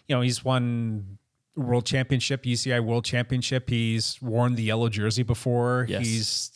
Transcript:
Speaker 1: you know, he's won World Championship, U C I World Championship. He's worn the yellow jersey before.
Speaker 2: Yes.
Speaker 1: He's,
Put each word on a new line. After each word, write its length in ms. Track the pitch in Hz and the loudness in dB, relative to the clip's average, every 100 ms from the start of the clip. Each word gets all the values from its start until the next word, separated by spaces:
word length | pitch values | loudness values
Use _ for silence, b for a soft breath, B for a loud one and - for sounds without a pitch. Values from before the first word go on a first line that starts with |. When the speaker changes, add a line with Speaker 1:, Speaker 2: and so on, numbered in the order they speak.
| - | -2
Speaker 1:
you 80 | 127 | 0
know, 40 | |
he's 220 | 123 120 | 2 0
won 720 | 139 127 120 117 113 107 98 101 _ _ _ - | 0 0 0 -2 -2 -4 -8 -14 _ _ _ -4
World 300 | 123 120 120 | 2 2 2
Championship, 580 | 135 127 131 - 135 123 | 0 2 0 0 -2 -2
U 100 | 120 | -2
C 160 | 131 | 0
I 80 | 120 | 0
World 240 | 113 117 | 2 0
Championship. 680 | - 123 117 127 - 131 - | 0 -2 0 -2 0 -2 0
He's 500 | 120 113 113 - - | 0 2 0 -2 -4
worn 340 | 127 113 123 117 | -2 2 2 2
the 60 | |
yellow 260 | 107 113 117 | 0 2 0
jersey 340 | 104 107 107 | 0 0 0
before. 640 | 117 117 127 120 120 127 120 | 0 0 0 0 2 0 0
Speaker 2:
Yes. 180 | - 117 | -2 0
Speaker 1:
He's, 440 | 113 107 - - | 0 -2 -4 -6